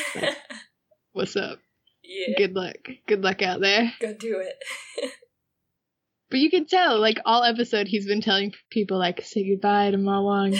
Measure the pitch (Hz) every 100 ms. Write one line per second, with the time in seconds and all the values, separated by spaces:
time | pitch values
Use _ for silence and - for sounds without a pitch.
0 | - - - 302 - 226 - _ _ _
1 | _ - 196 196 180 - _ _ _ _
2 | - 196 180 185 196 190 180 - - 262
3 | - 208 190 190 190 180 196 202 233 -
4 | 220 220 226 190 185 - - - - -
5 | - - _ _ _ _ _ _ _ _
6 | _ _ _ 262 311 370 311 370 339 220
7 | 220 220 - 233 240 233 233 214 202 208
8 | 202 208 220 196 202 - _ 226 196 190
9 | 175 180 - 208 196 196 202 202 202 196
10 | 196 196 202 202 196 196